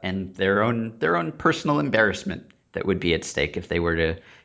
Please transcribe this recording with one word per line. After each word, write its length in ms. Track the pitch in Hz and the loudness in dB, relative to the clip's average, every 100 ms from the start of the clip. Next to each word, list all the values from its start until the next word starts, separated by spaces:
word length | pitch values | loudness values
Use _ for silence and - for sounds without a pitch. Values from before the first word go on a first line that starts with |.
and 320 | 92 95 95 95 | -6 -4 -6 -2
their 260 | 98 101 | 2 4
own, 380 | 110 117 113 113 | 2 0 -4 -2
their 180 | 156 170 | 0 0
own 140 | 165 | -2
personal 480 | 147 165 160 156 147 | -2 0 0 0 0
embarrassment 720 | 143 107 107 92 95 82 - _ _ | 2 2 2 0 -6 -8 -12 _ _
that 120 | - - | -4 -2
would 140 | 92 | 0
be 160 | 87 80 | 2 0
at 80 | |
stake 340 | - - 73 - | -2 -2 -2 -4
if 100 | 87 | -4
they 100 | 85 | 0
were 160 | 85 82 | 2 2
to, 200 | 80 80 - - | 2 0 -8 -20